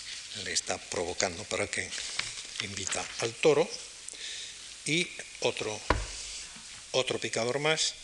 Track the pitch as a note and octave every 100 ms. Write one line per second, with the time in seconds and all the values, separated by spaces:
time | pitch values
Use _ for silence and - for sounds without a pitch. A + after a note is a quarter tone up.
0 | - - - G2+ F#2 E2+ - F2+ - -
1 | E2+ F2+ G2 E2+ G#2 F#2 G2+ - F2+ -
2 | - - - - - - G2+ G2 F#2+ F#2
3 | F2+ - A#2 A2+ - C#3 E3+ - - -
4 | - - - - - - - - - D#3
5 | F3 - - - B2+ - A2 G#2 - -
6 | - - - - - - - - - C3
7 | B2+ A2+ A#2 - A#2 C3 D3 D#3 - -